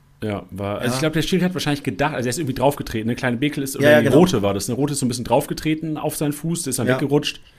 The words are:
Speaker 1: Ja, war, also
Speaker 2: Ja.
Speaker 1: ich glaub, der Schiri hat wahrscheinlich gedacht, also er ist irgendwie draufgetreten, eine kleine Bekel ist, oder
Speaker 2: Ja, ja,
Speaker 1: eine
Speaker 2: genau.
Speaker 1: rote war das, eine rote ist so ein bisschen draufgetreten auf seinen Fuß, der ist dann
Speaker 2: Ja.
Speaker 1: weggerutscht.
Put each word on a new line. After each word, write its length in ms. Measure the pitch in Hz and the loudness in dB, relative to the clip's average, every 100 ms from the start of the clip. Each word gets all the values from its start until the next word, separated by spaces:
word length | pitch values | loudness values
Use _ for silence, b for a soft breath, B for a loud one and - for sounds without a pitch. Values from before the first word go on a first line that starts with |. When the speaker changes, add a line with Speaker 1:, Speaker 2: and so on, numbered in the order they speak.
| _ _ | _ _
Speaker 1:
Ja, 220 | 107 101 - | -6 -6 -6
war, 280 | 95 101 104 | -8 -6 -2
also 80 | 123 | -2
Speaker 2:
Ja. 40 | 127 | 0
Speaker 1:
ich 40 | |
glaub, 140 | 156 | 0
der 80 | 160 | 0
Schiri 180 | 147 185 | 0 2
hat 100 | 180 | 0
wahrscheinlich 280 | 180 147 143 | -2 -2 -2
gedacht, 320 | 139 98 143 | -4 -2 -2
also 140 | 139 123 | -2 -4
er 40 | |
ist 60 | 123 | -2
irgendwie 140 | 139 - | -4 -2
draufgetreten, 540 | 135 143 - 113 110 | -2 -2 -6 -4 -4
eine 60 | 120 | -2
kleine 220 | 127 117 | -2 0
Bekel 260 | 147 147 | -2 -2
ist, 140 | 139 - | -4 2
oder 80 | 143 | 6
Speaker 2:
Ja, 60 | |
ja, 60 | 151 | 6
Speaker 1:
eine 100 | 139 | 6
Speaker 2:
genau. 100 | 131 | 6
Speaker 1:
rote 220 | 180 120 | 6 4
war 120 | 98 | 2
das, 140 | 98 - | 0 -2
eine 80 | 117 | -2
rote 160 | 143 | -2
ist 80 | 139 | 0
so 60 | 123 | -2
ein 20 | |
bisschen 160 | 117 | -2
draufgetreten 720 | 107 123 139 151 156 156 160 151 | 0 2 2 -4 -2 -2 -2 -4
auf 200 | 151 - | -4 -2
seinen 160 | 147 | -2
Fuß, 300 | 147 165 170 | -2 -4 -4
der 80 | 135 | -2
ist 80 | 120 | 0
dann 80 | 123 | 2
Speaker 2:
Ja. 80 | 131 | 2
Speaker 1:
weggerutscht. 440 | 139 143 147 - b | 2 2 0 -6 b